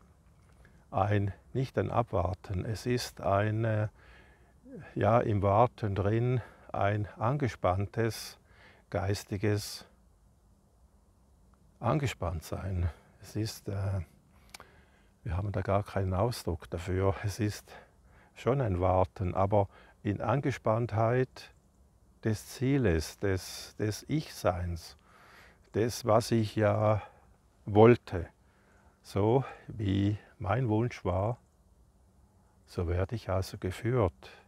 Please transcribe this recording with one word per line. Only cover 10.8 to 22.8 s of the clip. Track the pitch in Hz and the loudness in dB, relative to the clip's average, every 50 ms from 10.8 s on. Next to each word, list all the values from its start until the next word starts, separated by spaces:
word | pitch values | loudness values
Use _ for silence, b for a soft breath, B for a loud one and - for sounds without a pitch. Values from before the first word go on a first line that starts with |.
| - _ _ _ _ _ _ _ _ _ _ _ _ _ - _ _ _ _ _ | -20 _ _ _ _ _ _ _ _ _ _ _ _ _ -20 _ _ _ _ _
Angespanntsein. | - 113 143 156 143 104 - - 95 85 87 82 - - - 90 85 95 95 87 87 82 B B B B B _ | -2 0 0 0 0 -2 -4 -4 -4 -4 -4 -6 -8 -8 -8 -8 -6 -4 -2 -2 -2 -2 B B B B B _
Es | - - - | -20 -10 -6
ist, | 107 107 110 - - - 104 | -4 -4 -4 -6 -10 -10 -8
äh, | 98 98 98 98 98 95 82 - - - _ B B B B B B B B B B B B B B B B B B _ | -6 -4 -2 -2 -2 -4 -6 -8 -14 -20 _ B B B B B B B B B B B B B B B B B B _
wir | - 82 80 | -6 -4 -2
haben | 90 101 104 | -2 -2 -2
da | 95 104 | -2 -2
gar | 98 - 95 101 101 | 0 2 0 0 0
keinen | - - - 98 92 | -2 -4 -4 -2 0
Ausdruck | 92 90 107 123 123 - - 90 82 - - - | 0 2 0 0 0 -4 -4 -4 -4 -4 -6 -8
dafür. | - 87 85 95 92 92 95 98 - - | -8 -8 -4 -2 0 2 2 2 0 0
Es | - 101 95 - | -2 -6 -2 -2
ist | 104 104 - - - - - - - - _ _ b b b b b b b | -2 -2 -2 -6 -12 -20 -20 -20 -20 -20 _ _ b b b b b b b
schon | - - 113 131 143 | -4 0 0 0 2
ein | 127 104 92 87 | 0 0 0 2
Warten, | 92 92 92 92 95 - _ - 92 90 - | 2 4 4 4 2 0 _ -4 -4 -2 0
aber | - 98 101 107 101 98 B B B B B B B | 0 0 2 4 2 2 B B B B B B B
in | - 107 98 - | -4 -4 -4 -2
Angespanntheit | - - 117 143 - 143 120 - - 113 110 117 120 113 104 110 113 113 123 127 131 - - - - - - _ _ _ _ _ _ _ _ _ _ _ _ _ - | -2 0 0 0 0 -2 -4 -2 0 0 0 0 0 -2 0 0 0 2 2 0 -2 -2 -6 -12 -20 -20 -20 _ _ _ _ _ _ _ _ _ _ _ _ _ -2
des | 113 107 - - - | -2 -2 -2 -6 -12
Zieles, | - - 123 131 143 139 | -8 -4 -2 0 2 2